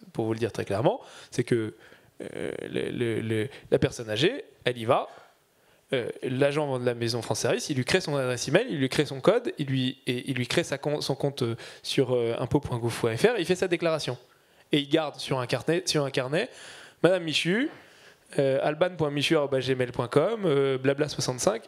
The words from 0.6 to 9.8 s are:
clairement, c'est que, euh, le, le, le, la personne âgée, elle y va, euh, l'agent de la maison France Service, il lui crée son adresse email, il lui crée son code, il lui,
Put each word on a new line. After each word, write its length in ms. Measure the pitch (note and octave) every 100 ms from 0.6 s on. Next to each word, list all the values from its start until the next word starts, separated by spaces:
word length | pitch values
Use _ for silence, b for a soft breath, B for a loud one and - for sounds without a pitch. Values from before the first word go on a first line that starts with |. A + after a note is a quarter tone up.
clairement, 360 | G2 G2 D3+ C4 B B B
c'est 140 | -
que, 300 | - A#2 A2 - B B B -
euh, 300 | - - - -
le, 280 | - - -
le, 300 | - A#2 A2
le, 280 | A2 A2 G#2+ B -
la 80 | C#3
personne 320 | C3+ - A2
âgée, 340 | G#2+ E3+ C#4 - _
elle 140 | B2+ B2
y 60 |
va, 240 | A2+ E3+ - B B B _ _ b b _
euh, 160 | C3 A2 -
l'agent 580 | B2+ B2+ C#3+ D3 D3 B2+
de 40 |
la 100 | B2
maison 280 | A#2 A#2 A#2
France 180 | - A2
Service, 280 | A#2+ G#3+ -
il 60 | C3
lui 80 |
crée 160 | - F#3
son 160 | E3 C#3+
adresse 320 | B2+ B2 -
email, 180 | E3+ B3+
il 80 | D#3+
lui 100 | C3
crée 180 | - D3
son 140 | C3+
code, 320 | E3 A#3+ A#3 -
il 80 | C3+
lui, 320 | C3